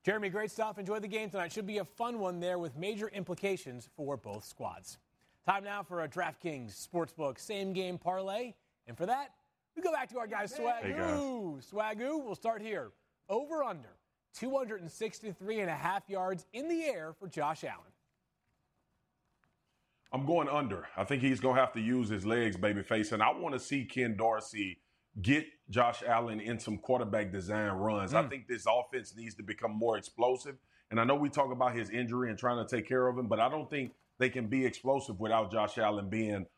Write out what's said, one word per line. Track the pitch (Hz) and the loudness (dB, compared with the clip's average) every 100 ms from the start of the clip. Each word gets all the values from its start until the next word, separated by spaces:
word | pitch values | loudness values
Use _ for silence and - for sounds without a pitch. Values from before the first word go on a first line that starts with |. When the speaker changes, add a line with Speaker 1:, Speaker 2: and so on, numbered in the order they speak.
Speaker 1:
Jeremy, | - 214 202 | 0 0 0
great | 185 214 | -2 -4
stuff. | - 220 208 | -2 -4 -4
Enjoy | 190 214 | -4 -4
the | 208 | -4
game | 220 214 | -6 -6
tonight. | 196 170 | -4 -6
Should | - 196 | -6 -4
be | 208 | -4
a | 185 | -4
fun | - 240 240 | -4 -4 -2
one | 185 175 | -2 -2
there | 175 180 | -2 -2
with | 170 127 | -4 -4
major | 185 214 214 | -6 -4 -6
implications | 202 180 175 196 190 - 123 113 - | -6 -6 -4 -2 -2 -6 -12 -14 -10
for | 143 135 | -6 -6
both | 107 104 - | -6 -10 -12
squads. | - 107 87 92 - _ _ _ _ - | -10 -8 -8 -16 -20 _ _ _ _ 0
Time | 196 202 | 0 0
now | 202 | -8
for | 180 175 | -6 -4
a | 156 | -4
DraftKings | 170 170 147 175 143 117 95 - | -2 -4 -4 -6 -6 -10 -12 -6
Sportsbook | 170 160 - 147 123 | -2 -2 -2 -4 -4
same-game | - 208 196 185 185 180 | -6 -4 -2 -2 -2 -2
parlay. | - 185 190 202 247 - _ _ - | -2 -2 -2 -4 -4 -10 _ _ -16
And | 117 | -6
for | 180 | 0
that, | 254 277 _ _ _ _ - | 0 0 _ _ _ _ -4
we | |
go | 359 | 0
back | 311 254 | 0 -2
to | 240 | -6
our | 220 | -4
guy, | 208 208 | -2 -4
Swagoo. | - 233 233 | -2 -2 0
Speaker 2:
Hey, | 147 | -2
guys. | 95 - - 277 247 190 139 120 | -2 0 0 -2 -4 -6 -8 -8
Speaker 1:
Swagoo, | 202 214 214 247 311 | -4 -2 -2 -2 -2
we'll | 254 190 | -4 -4
start | 226 226 | -2 -2
here. | 220 196 117 _ _ _ _ | -2 -4 -6 _ _ _ _
Over | 208 285 320 | -2 0 -2
under, | 262 175 117 - _ _ _ | -2 -2 -10 -20 _ _ _
two | - 240 269 | -6 -2 0
hundred | 247 208 | -2 -6
and | 165 | -10
sixty-three | - 220 - 220 170 190 220 | -6 -6 -6 -12 -10 -4 -2
and | 185 | 0
a | 147 | 0
half | 156 196 - | -2 -2 -4
yards | 196 185 190 - | -2 -2 -2 -6
in | 226 311 | -8 -2
the | 330 | 0
air | 320 208 156 | 0 -2 -6
for | 160 190 | -10 -10
Josh | 156 147 156 | -2 0 0
Allen. | 147 92 - _ _ _ _ _ _ _ _ _ _ _ _ _ _ _ _ _ _ _ _ _ _ | -6 -10 -16 _ _ _ _ _ _ _ _ _ _ _ _ _ _ _ _ _ _ _ _ _ _
Speaker 2:
I'm | 110 139 | -2 2
going | 170 143 | 2 4
under. | 147 135 95 - - | 2 0 -4 -6 -4
I | |
think | 101 139 | 0 4
he's | 131 127 | 4 4
gonna | 127 127 | 6 6
have | 127 | 6
to | 113 | 4
use | 110 127 113 | 2 2 2
his | 104 98 | 0 2
legs, | 113 113 90 | 4 4 4
babyface. | 104 101 95 110 107 | 2 2 2 2 2
And | 110 | 4
I | 110 | 4
wanna | 151 170 131 | 4 -2 -4
see | - 143 | -2 -4
Ken | 120 127 120 104 | -2 0 0 2
Dorsey | 113 110 110 110 98 87 _ _ _ 107 | 2 2 -2 -6 -6 -6 _ _ _ -2
get | 92 147 151 - - | 4 4 2 -14 -2
Josh | 113 120 117 | 4 4 4
Allen | 123 117 120 107 | 2 4 4 -2
in | 107 117 | -2 -4
some | - 104 | -2 -6
quarterback | - 127 110 107 101 | 2 2 4 2 0
design | 95 90 107 104 | -2 -2 0 0
runs. | 95 107 104 95 | 0 0 0 4
I | 110 | 4
Speaker 1:
Mm. | 120 | 4
Speaker 2:
think | 135 113 | -2 -6
this | 120 113 | -2 4
offense | 117 120 131 104 107 | 4 2 -6 -6 -12
needs | 113 98 | -12 -10
to | |
become | 104 104 117 | -10 -4 -2
more | 107 117 107 | 2 2 2
explosive. | - - 123 127 147 131 _ _ _ | -2 0 2 2 -2 -14 _ _ _
And | 110 | 2
I | |
know | 117 139 | 4 4
we | 147 | 4
talk | 151 135 | 2 0
about | 123 123 117 | 4 2 2
his | 101 | -2
injury | 113 123 123 123 | -2 0 0 0
and | 104 | 0
trying | 123 120 107 | 0 0 0
to | 123 | -2
take | - | 2
care | 127 127 | 4 4
of | 123 | 2
him, | 120 | 0
but | 107 | 4
I | 120 | 4
don't | 151 127 | 2 -4
think | 147 127 - _ _ | -4 -4 -10 _ _
they | 127 | 2
can | 123 110 | 2 0
be | 131 127 | 2 2
explosive | - 123 139 131 95 | 0 2 2 0 -4
without | 107 113 107 | 2 4 4
Josh | 110 104 - | 2 0 2
Allen | 107 104 98 | 2 2 -2
being | 110 110 101 87 | 0 0 0 -4